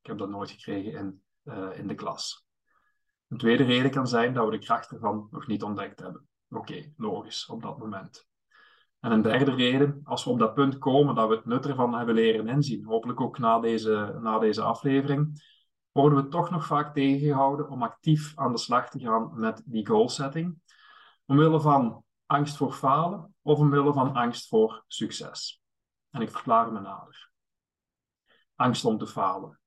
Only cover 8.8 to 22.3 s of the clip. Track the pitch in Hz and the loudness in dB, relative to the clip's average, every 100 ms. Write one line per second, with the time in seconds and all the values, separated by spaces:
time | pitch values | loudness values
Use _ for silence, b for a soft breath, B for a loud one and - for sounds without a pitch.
8.8 | b _ 120 110 107 123 139 123 123 131 | b _ 0 2 4 4 2 4 2 4
9.8 | 143 - - - - 123 113 - 135 135 | 2 0 -6 -6 -2 0 2 2 0 0
10.8 | - 135 143 113 110 110 117 123 143 131 | 2 4 4 4 2 0 0 -2 -2 -2
11.8 | 120 117 120 113 113 110 110 139 127 107 | 0 0 0 4 4 2 0 0 0 -2
12.8 | 104 113 120 120 120 - 117 117 117 113 | -2 -2 -2 -4 -4 0 2 2 2 0
13.8 | 110 107 104 - 113 113 110 104 107 117 | 0 0 -2 -6 -2 0 2 2 -2 -2
14.8 | 143 135 139 143 147 B B B B _ | 2 2 2 0 0 B B B B _
15.8 | _ - 143 143 135 170 - 175 - 151 | _ 4 6 6 2 -2 -2 -2 0 -2
16.8 | 147 - 139 139 147 135 139 143 143 131 | 0 0 2 2 2 2 2 0 -6 -4
17.8 | 117 - - 151 - - 131 117 - 120 | -6 -4 2 2 2 -4 -4 -2 0 0
18.8 | - 139 123 113 113 87 110 110 - 113 | -2 -8 -2 -2 -2 -4 -4 -4 -6 -6
19.8 | 104 107 123 - 139 151 170 165 _ b | 2 4 4 0 -4 -4 -6 -8 _ b
20.8 | b b b b _ 139 160 156 147 139 | b b b b _ 6 6 6 4 4
21.8 | 120 110 _ _ _ | 2 -4 _ _ _